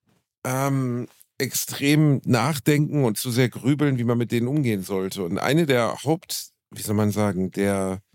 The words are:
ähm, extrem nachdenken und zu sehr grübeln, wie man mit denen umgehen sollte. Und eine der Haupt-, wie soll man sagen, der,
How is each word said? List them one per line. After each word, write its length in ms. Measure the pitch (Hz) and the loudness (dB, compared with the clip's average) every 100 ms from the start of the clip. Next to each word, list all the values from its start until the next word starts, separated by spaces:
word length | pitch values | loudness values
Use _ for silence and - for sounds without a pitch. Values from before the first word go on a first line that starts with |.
| _ _ _ _ | _ _ _ _
ähm, 640 | 127 131 139 135 127 120 120 _ _ - | -4 -2 0 0 -2 -4 -8 _ _ -6
extrem 840 | 131 - - 117 143 151 151 135 | -4 -4 -6 -2 2 4 4 2
nachdenken 800 | - 123 123 147 - 147 147 147 | 2 2 2 0 2 2 2 0
und 140 | 123 104 | 0 0
zu 120 | 131 | -2
sehr 180 | 117 123 | 0 0
grübeln, 500 | 117 113 143 147 131 | 0 0 2 2 2
wie 60 | |
man 140 | 117 120 | 0 0
mit 120 | 120 | 0
denen 160 | 120 120 | 0 0
umgehen 360 | 151 127 104 | 0 0 -2
sollte. 420 | 90 98 95 92 | -2 -4 -2 -4
Und 140 | 87 95 | -4 -2
eine 280 | - 151 160 | 0 2 2
der 380 | 123 113 - | 2 0 -2
Haupt-, 460 | 135 160 - - - _ _ | -2 -4 -4 -10 -10 _ _
wie 120 | - | -10
soll 120 | - | -2
man 160 | 107 107 | 0 2
sagen, 400 | 101 104 90 92 | 2 0 0 -2
der, 520 | 98 101 98 95 95 - | 0 0 0 -2 -6 -10